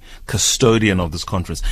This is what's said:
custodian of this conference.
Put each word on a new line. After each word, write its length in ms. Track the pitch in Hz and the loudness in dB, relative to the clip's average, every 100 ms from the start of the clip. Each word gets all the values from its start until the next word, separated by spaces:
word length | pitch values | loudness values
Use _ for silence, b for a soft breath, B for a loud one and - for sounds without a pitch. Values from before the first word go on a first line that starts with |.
| B B - | B B -6
custodian 720 | 107 - - 120 113 107 92 | -2 0 2 4 4 4 2
of 120 | 85 | 0
this 120 | 85 | -4
conference. 380 | - 98 85 82 B | -6 -4 -4 -4 B